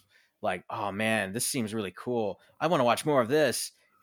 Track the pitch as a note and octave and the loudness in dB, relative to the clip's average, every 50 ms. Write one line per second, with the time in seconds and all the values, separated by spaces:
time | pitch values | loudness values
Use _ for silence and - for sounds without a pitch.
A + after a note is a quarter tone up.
0 | _ _ _ _ _ _ _ _ - G2+ F#2 F2+ - - - A2+ G#2 G2+ G2 G2+ | _ _ _ _ _ _ _ _ -4 -4 -4 -4 -6 -10 -8 -6 -4 -4 -2 0
1 | A2 A2 A2 G#2+ G2 F#2+ F#2+ A#2+ - - - A#2+ A2 G2+ G#2+ A2+ G#2 F#2 F2+ - | 0 2 2 0 0 -2 -4 -4 -4 -2 -2 -2 -4 -2 -4 -4 -6 -6 -8 -8
2 | - B2 B2 A#2 A2 G2 F2 - _ _ _ _ - D#3+ F3+ D3+ B2 A#2+ A2+ - | -6 -4 -2 -2 -2 -2 -4 -8 _ _ _ _ 0 0 2 4 4 4 2 2
3 | - D3+ D3 C3+ A#2 G#2+ C#3 D#3 D3+ B2 A2+ - - - - _ _ _ _ _ | 2 2 2 2 4 4 4 4 4 2 2 -2 -6 -8 -12 _ _ _ _ _